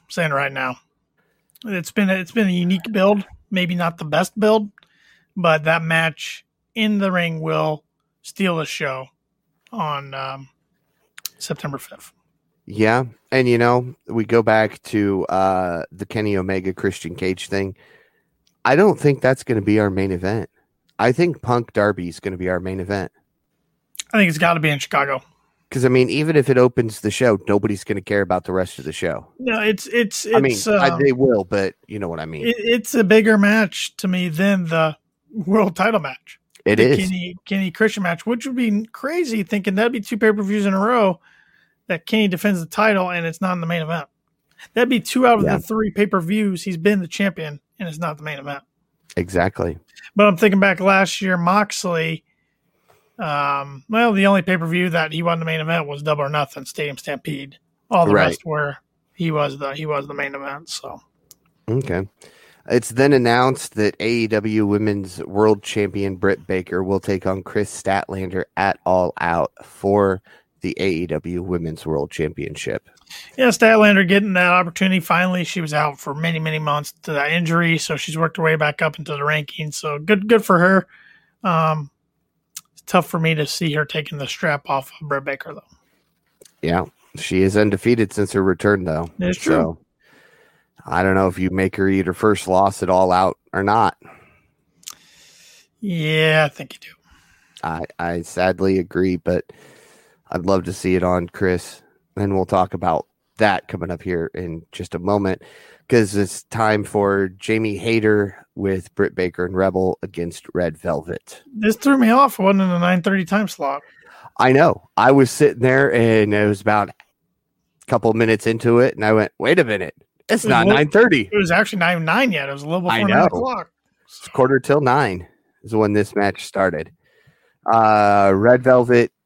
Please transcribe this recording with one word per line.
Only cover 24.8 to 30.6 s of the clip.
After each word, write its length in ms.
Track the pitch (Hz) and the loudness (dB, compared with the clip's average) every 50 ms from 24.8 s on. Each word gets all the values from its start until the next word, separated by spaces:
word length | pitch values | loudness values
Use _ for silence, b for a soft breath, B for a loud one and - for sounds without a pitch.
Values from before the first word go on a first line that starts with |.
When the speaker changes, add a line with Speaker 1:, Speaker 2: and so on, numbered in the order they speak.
| - - - 143 139 139 135 131 - _ _ _ _ _ _ _ _ _ | -4 -4 -2 -2 -2 -2 -4 -6 -8 _ _ _ _ _ _ _ _ _
Speaker 2:
'Cause, 140 | - 135 123 | -2 0 2
I 40 | 127 | 4
mean, 200 | 123 127 127 117 | 4 4 4 2
even 260 | 98 143 151 160 160 | 0 0 0 2 2
if 120 | 147 127 139 | 2 2 4
it 100 | 131 127 | 4 4
opens 420 | 123 127 - - 117 110 104 - | 4 4 4 0 -2 -2 -6 -6
the 100 | - 104 | -4 -4
show, 280 | 101 - 127 120 107 98 - - | -2 2 2 2 2 2 2 0
nobody's 360 | 101 104 101 107 101 92 - | 0 2 2 0 -4 -4 -6
gonna 160 | - 104 98 | -6 -6 -6
care 200 | 92 - 104 101 | -4 -2 0 0
about 240 | 98 90 90 90 - | 2 0 0 -2 -2
the 80 | - | -2
rest 260 | 92 95 90 90 - - | -2 -2 -4 -4 -8 -10
of 60 | 62 | -12
the 80 | 73 | -10
show. 340 | 76 - 92 85 73 53 - - _ - | -8 -6 -4 -4 -4 -6 -10 -16 _ -8
Speaker 1:
No, 220 | 254 247 220 220 | -6 -4 -2 0
it's, 260 | 214 214 214 - - - | 0 0 -2 -2 -6 -4
it's, 380 | 220 240 233 196 - - - | -2 -2 0 -2 -4 -8 -2
Speaker 2:
I 140 | 427 440 - | 2 2 2
mean, 120 | 139 135 | 4 2
Speaker 1:
it's, 140 | 120 98 | 0 -2